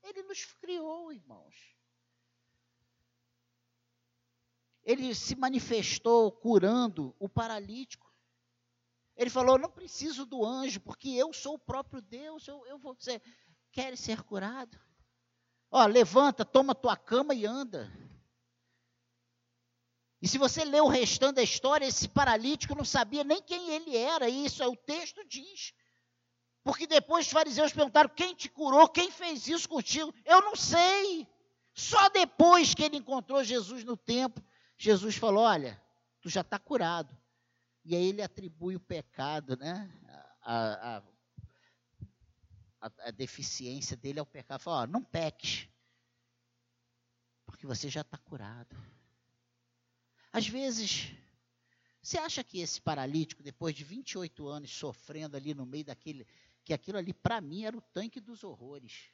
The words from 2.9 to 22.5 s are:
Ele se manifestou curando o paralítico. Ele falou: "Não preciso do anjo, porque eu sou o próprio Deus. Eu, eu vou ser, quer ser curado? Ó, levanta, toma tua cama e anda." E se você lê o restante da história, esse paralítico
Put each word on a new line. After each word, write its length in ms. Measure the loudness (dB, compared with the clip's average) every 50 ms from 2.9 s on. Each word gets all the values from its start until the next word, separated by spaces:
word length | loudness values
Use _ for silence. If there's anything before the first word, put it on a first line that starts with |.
| _ _ _ _ _ _ _ _ _ _ _ _ _ _ _ _ _ _ _ _ _ _ _ _ _ _ _ _ _ _ _ _ _ _ _ _ _ _ _
Ele 300 | 0 0 0 2 -4 -4
se 180 | -6 -6 -8 -4
manifestou 960 | -2 -2 -2 -2 -2 -2 -2 -2 -2 -2 -2 -6 -2 _ 4 6 6 6 4
curando 800 | 0 _ -2 4 4 6 6 6 2 2 0 0 -2 -6 -8 -8 -8 _
o 100 | -12 -6
paralítico. 800 | _ -4 -4 -4 -6 -10 -10 -12 -14 -14 -14 _ -18 _ _ _ _ _ _ _ _ _ _ _ _ _ _ _ _ _ _ _ _ _ _ _ _
Ele 140 | -4 -4 -2
falou: 280 | 0 2 6 6 6 6
"Não 120 | 4 0
preciso 540 | _ -14 -18 -16 -12 -10 -8 -8 -8 -8 -10
do 200 | -10 -4 -2 -2
anjo, 340 | -2 -2 -4 -6 -6 -6 -8
porque 280 | _ -14 -18 _ -10 -6
eu 240 | 0 0 0 0
sou 220 | -2 -10 -10 -10 -10
o 40 | -10
próprio 420 | _ -8 -8 -8 -8 -10 -14 -18
Deus. 460 | -16 _ -18 -16 -14 -14 -16 -16 -18
Eu, 180 | -18 -20 -18 -18
eu 120 | -18 -18 -16
vou 160 | -16 -18 -18 _
ser, 200 | -10 -10 -10 -10 _ -20 -20 _ _ _ _ _ _ _
quer 240 | _ -6 -6 -6 -8
ser 260 | -10 -6 -6 -6 -6
curado? 560 | -6 _ -8 -6 -6 -6 -8 -10 -14 -16 -18 -20 _ _ _ _ _ _ _ _ _ _ _ _ _ _ _ _ _ _
Ó, 120 | 6 8 8
levanta, 580 | 10 10 8 6 8 8 6 6 6 4 2 -6
toma 280 | 4 6 6 6 6
tua 240 | 0 0 0 0 0
cama 380 | 0 _ 0 0 2 2 2 0
e 100 | 0 0
anda." 460 | -2 -4 -4 -8 -8 -10 -10 -10 -12 -14 -20 -20 -20 -20 -20 _ _ _ _ _ _ _ _ _ _ _ _ _ _ _ _ _ _ _ _ _ _ _ _ _ _ _ _ _ _ _ _ _ _ _ _ _ _ _ _
E 60 | -4 -2
se 100 | 0 2
você 260 | 2 2 2 0 -2
lê 160 | 2 4 6
o 60 | 6
restante 500 | 6 6 4 2 2 2 2 2 2 2
da 60 | 2
história, 440 | 0 0 0 -2 0 2 2 2 2
esse 220 | 0 -2 -4 -4 -2
paralítico 680 | 2 2 4 4 4 2 2 -2